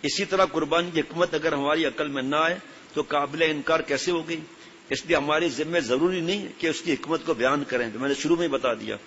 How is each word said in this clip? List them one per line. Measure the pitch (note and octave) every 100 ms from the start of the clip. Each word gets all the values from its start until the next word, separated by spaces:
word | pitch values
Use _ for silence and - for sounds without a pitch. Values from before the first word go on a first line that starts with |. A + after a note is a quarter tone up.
| D3
इसी | D#3+ G3
तरह | F#3+ F#3
कुर्बानी | D#3+ D3+ E3 F3
की | E3
हिकमत | D3 E3 F3 D#3+
अगर | D#3
हमारी | C#3+ C#3+ D#3
अकल | D3+ B2+ D3+
में | C#3
ना | C3 D3
आए | D#3+ F#3 - - - -
तो |
काबिल | D3 D3 C#3+ D#3
इनकार | D#3+ D3+ C#3 D#3+
कैसे | D#3 C#3 -
होगी? | E3+ D#3+ E3 D#3 - - - -
इसलिए | C3+ D3+ D#3+
हमारे | C#3+ D#3 E3+
जिम्मे | B2 D#3 E3+
जरूरी | A#2+ B2+ F3 F#3
नहीं | E3 G3+ G3
कि | - E3
उसकी | D3+ F3
हिकमत | C#3 C#3 D#3+ -
को |
बयान | C3 B2+ C#3+
करें, | C#3 B2+ A#2
तो | G#2+
मैंने | C3+ C#3
शुरू | D#3 E3
में |
ही | E3+
बता | C3+ B2+
दिया। | A2 G#2+ G#2